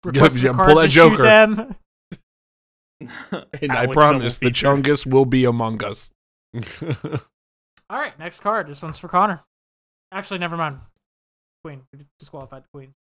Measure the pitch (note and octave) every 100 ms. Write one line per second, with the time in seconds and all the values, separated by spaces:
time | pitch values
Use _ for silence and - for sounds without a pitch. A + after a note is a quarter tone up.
0 | - C3+ D3+ C3 B2+ B2 - D#3 D#3+ C#3+
1 | E3 G#3+ A3 G#3+ A3 G#3+ C4 - _ _
2 | _ - _ _ _ _ _ _ _ _
3 | B2 - - F3+ - C#3 C#3+ B2 B2 C3+
4 | D3 C#3 A#2 - B2 A#2+ C#3+ C#3 C#3 D3
5 | C3 C3 C3+ C3 B2 A#2 A2+ A2 G#2 G#2
6 | - _ _ _ _ A#2 A2+ - E3+ C3
7 | - D3+ _ _ _ _ _ _ _ B3
8 | D4 D3 E3 - G3+ A3 D3+ C#3+ D#3+ D3+
9 | F3 F3+ G#3 E3+ _ _ _ _ _ _
10 | _ F#3+ G3+ F#3+ F3 E3+ D#3 C3+ - _
11 | _ _ _ _ _ _ D#3+ C#3 C3 C#3+
12 | C#3+ _ - C#3+ C3 C3+ _ C#3+ C3+ C3+